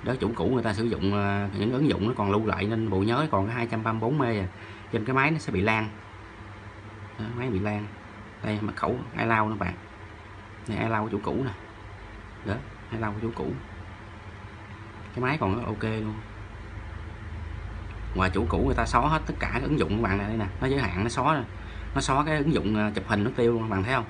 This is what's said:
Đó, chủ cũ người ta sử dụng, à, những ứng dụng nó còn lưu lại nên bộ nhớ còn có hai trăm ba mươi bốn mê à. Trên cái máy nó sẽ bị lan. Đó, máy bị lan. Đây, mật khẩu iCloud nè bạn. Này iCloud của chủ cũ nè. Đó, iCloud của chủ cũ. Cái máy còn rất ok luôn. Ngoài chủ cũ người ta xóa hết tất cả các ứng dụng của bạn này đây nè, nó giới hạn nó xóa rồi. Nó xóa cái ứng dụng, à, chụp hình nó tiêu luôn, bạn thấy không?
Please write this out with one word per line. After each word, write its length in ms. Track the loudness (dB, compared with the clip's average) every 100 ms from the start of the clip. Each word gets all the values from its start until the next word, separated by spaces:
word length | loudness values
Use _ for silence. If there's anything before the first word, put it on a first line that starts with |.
Đó, 100 | -2 0
chủ 120 | 0 2
cũ 140 | 2
người 100 | 4
ta 100 | 2
sử 100 | 2
dụng, 300 | 0 2 2
à, 360 | 2 2 2 0 0
những 140 | 2
ứng 180 | 4 4
dụng 180 | 4 2
nó 60 | 2
còn 140 | 4
lưu 140 | 4 4
lại 200 | 2 2
nên 240 | 2 2
bộ 100 | 4
nhớ 280 | 4 4 4
còn 160 | 2 2
có 60 |
hai 140 | 0 0
trăm 160 | 0
ba 80 | 0
mươi 100 | 0
bốn 160 | 2 2
mê 220 | 2 2
à. 80 | 0 -4 -14 -14 -4
Trên 140 | -2 2
cái 100 | 4
máy 160 | 4
nó 60 | 2
sẽ 140 | 0
bị 100 | 2
lan. 280 | 4 4 0 -6 -14 -16 -16 -14 -14 -14 -14 -14 -14 -14 -14 -8
Đó, 60 | -6 -4
máy 120 | -2
bị 100 | 0
lan. 280 | 0 0 -4 -10 -14 -14 -16 -6
Đây, 160 | -2 0
mật 120 | -2 -2
khẩu 240 | 0 0 -2 -2
iCloud 340 | 2 4 4
nè 60 | 0
bạn. 160 | -2 -4 -12 -16 -16 -16 -16 -16 -16 -14 -6
Này 100 | -2
iCloud 260 | 0 0
của 60 | 0
chủ 100 | -2
cũ 200 | 0 0 -2
nè. 60 | -6 -12 -16 -14 -14 -14 -14 -14 -10 -4
Đó, 100 | -4 -4 -14 -8
iCloud 220 | -4 -2
của 60 | -2
chủ 100 | -4 -2
cũ. 160 | -4 -4 -8 -12 -14 -14 -14 -14 -14 -14 -14 -14 -14 -14 -14 -14 -10 0
Cái 80 |
máy 140 | 2 2
còn 160 | 2 2
rất 60 | 0
ok 180 | -2
luôn. 320 | 0 0 -2 -6 -10 -12 -12 -12 -12 -10 -10 -10 -10 -10 -10 -8 -8 -8 -8 -8 -8 -8 -4 2
Ngoài 140 | 4
chủ 160 | 4 2
cũ 140 | 4 4
người 100 | 4
ta 100 | 4
xóa 160 | 4
hết 200 | 4 2 0
tất 80 | -2
cả 100 | 0
các 100 | 0
ứng 160 | 2 2
dụng 180 | 2 2
của 60 |
bạn 140 | 4 2
này 100 | 2
đây 100 | 0
nè, 80 | -2 0
nó 60 | 2
giới 140 | 2
hạn 220 | 2 2
nó 60 | 0
xóa 240 | 2 4
rồi. 100 | 2 0 -8 -10 -8 -2 -2
Nó 60 |
xóa 240 | 2 2 4
cái 120 | 4
ứng 160 | 4
dụng, 220 | 4 4 4
à, 160 | 2 0
chụp 120 | 2
hình 160 | 2
nó 80 | 2 4
tiêu 180 | 4
luôn, 160 | 4 2
bạn 140 | 2
thấy 100 | 2
không? 120 | 2 0